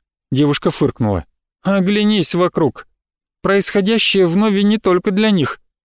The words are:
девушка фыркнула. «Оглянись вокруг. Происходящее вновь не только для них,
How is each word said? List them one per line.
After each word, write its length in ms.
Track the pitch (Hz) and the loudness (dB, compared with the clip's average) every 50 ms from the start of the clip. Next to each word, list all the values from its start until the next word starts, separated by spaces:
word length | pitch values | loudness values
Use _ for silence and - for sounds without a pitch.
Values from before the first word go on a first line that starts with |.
| _ _ _ _ _ _ | _ _ _ _ _ _
девушка 400 | 131 131 147 143 143 - - 180 | -2 0 0 0 0 -2 -4 -4
фыркнула. 540 | - - 151 127 - - 117 104 98 82 - - _ _ _ _ _ _ | -2 -2 -2 -2 -2 -2 -2 -2 -2 -4 -6 -8 _ _ _ _ _ _
«Оглянись 720 | - 190 196 196 180 196 208 208 208 208 214 202 151 - - | -4 -2 -2 0 0 0 0 0 0 0 0 0 0 0 0
вокруг. 520 | 175 180 170 - 185 160 127 - - - _ _ _ _ _ _ _ _ _ _ _ | 0 -2 -2 0 0 -2 -2 -2 -6 -16 _ _ _ _ _ _ _ _ _ _ _
Происходящее 840 | - 180 196 202 190 - - 202 185 214 226 214 - - 196 196 185 | -2 0 0 0 0 0 0 0 0 0 0 0 0 0 2 2 2
вновь 360 | 165 165 196 220 220 196 202 | 2 2 0 0 2 0 0
не 160 | 202 208 214 | 2 0 0
только 340 | 214 - 190 180 185 - 214 | 0 0 0 0 0 0 -2
для 200 | 185 202 214 220 | -2 0 0 2
них, 280 | 202 175 135 - - - _ _ _ _ | 2 0 0 -2 -4 -10 _ _ _ _